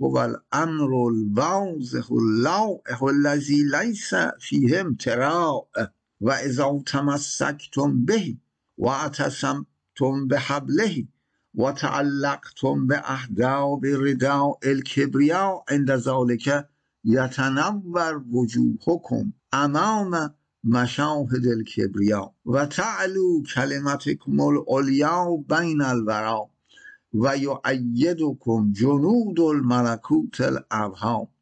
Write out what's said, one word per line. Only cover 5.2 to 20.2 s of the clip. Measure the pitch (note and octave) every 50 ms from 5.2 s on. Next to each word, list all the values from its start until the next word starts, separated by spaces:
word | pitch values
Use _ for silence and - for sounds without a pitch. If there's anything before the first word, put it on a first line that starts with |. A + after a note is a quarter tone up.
| C3 C#3+ E3 F4 E3+ D#3 C#3 A2+ - _ - - - - _ _ _ _ _ -
وإذا | G2 A#2+ C3+ - C3 C#3 B2 B2+ C#3 C#3 C#3+ C#3+ C#3
تمسكتم | - - C#3 C#3+ C#3+ C#3+ C#3+ C#3+ - - - C#3+ C#3+ D3 D3 - - - - D3 D3 C#3 B2 A#2+
به | D3+ G#3+ A3+ F3+ D#3+ - - _ _ _ _ _ _ _ -
واعتصمتم | G#2 - - C4+ D#4 C#4+ - - F#3 C#3+ - - - C3+ C3+ C#3+ C#3+ - _ _ _ _ _
تم | - C3 C3 C3+ C#3 C#3
بحبله | C3 C#3 C3+ A#2+ - C#3+ C#3+ C3+ C3 C#3 F3+ A3+ G#3 E3+ C#3 - - _ _ _ _ _ _ _ _ -
و | - A#2 C3+
تعلقتم | C#3 - - - - C#3 C#3+ C#3+ C#3 C#3 C#3 C#3+ C#3+ - - - - - - C3+ C#3+ C#3+ C3+
بأهداب | C3 C#3+ C#3+ - - C3+ C3 B2+ B2+ - F#2 A#2+ B2+ C3+ C#3+ C#3 C#3 C#3+ C3+ B2+
رداء | C#3 C#3+ C3+ C3+ C#3+ C3+ B2 B2+ C#3 C#3+ C#3+ C#3+ C#3+ - - -
الكبرياء | C3+ C#3 C3+ C3 - - C#3 C#3 C#3 C3 C3+ C#3+ D3 E3 F#3 G3 G3 F#3+ F3 - -
عند | C#3 C#3+ C#3 C3
ذلك | C#3 B2+ A#2+ C3+ C3 C3 B2+ A#2+ A#2+ A#2 - C#3 C#3+ C#3+ C#3+ - _ _ _ _ _ _ -
يتنور | A2 A2+ C3 C3 B2+ C3 - C3 C3+ C3+ C#3 D#3 F#3+ G#3+ G3+ F#3 F3 F3 F3 E3+ D#3+ D#3 D3 C3 A#2+
وجوهكم | A#2 B2 B2 A2+ A#2 A#2+ A#2+ A#2 A2+ - - - E3+ E3 - - B2 A2+ G#2 G#2 - _ _ _ -
أمام | C3+ C#3+ D3 C#3+ D3+ F#3 G#3+ A3 G#3+ G3+ F#3 F3 E3